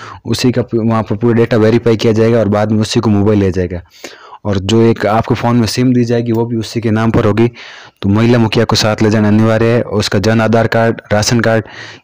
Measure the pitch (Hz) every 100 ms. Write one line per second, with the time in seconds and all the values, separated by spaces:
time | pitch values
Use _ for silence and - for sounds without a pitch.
0 | - - - 113 127 123 110 117 113 110
1 | 107 101 120 113 117 113 107 117 117 110
2 | 117 110 113 117 101 104 107 110 107 120
3 | 113 101 101 104 95 90 90 87 - -
4 | - - - - 104 98 95 113 117 110
5 | 104 110 - 113 120 120 110 - 127 123
6 | 117 117 117 113 117 113 104 120 113 107
7 | 113 120 113 101 117 - - - - _
8 | 98 104 117 120 110 120 110 107 110 107
9 | 107 107 107 107 110 110 113 120 - 107
10 | - 107 104 113 110 113 110 113 113 110
11 | - 104 107 120 113 113 - - - -